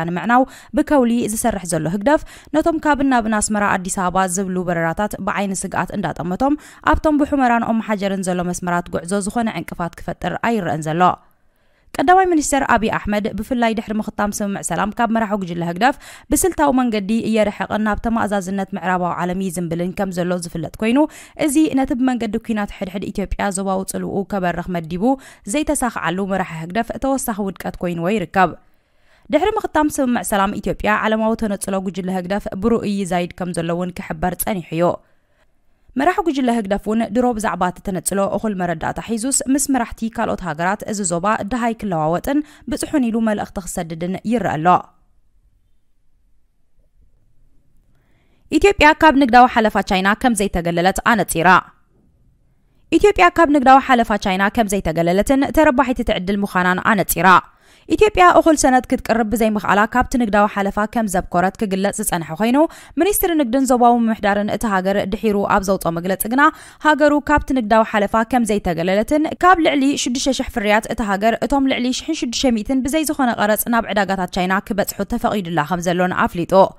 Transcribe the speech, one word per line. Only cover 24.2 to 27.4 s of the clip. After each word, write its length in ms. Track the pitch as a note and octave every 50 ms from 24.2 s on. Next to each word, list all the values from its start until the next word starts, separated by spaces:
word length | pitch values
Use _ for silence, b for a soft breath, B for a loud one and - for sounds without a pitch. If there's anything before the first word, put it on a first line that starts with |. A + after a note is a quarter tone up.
| F#3+
ከበርኽ 440 | - G#3 G3 F3+ F3 E3 F3 F3 F#3
መዲቡ 320 | F3 E3+ D#3+ D3+ F3 F3 G#3 B3+ C#4 C4+ B B B B B
ዘይተሳኽዓሉ 720 | G3+ G#3+ D4+ D#4 D#4 D4 - C4 A#3 - - - E3 F3+ F#3 G3+
መራሒ 260 | F#3 G3 F#3+ F3 - E3
ህግደፍ 340 | D#3+ D#3+ F3 F3+ A3+ A#3 - -
ተወሳኺ 420 | A3+ - C4+ C4+ B3+ - A#3+ G#3 G3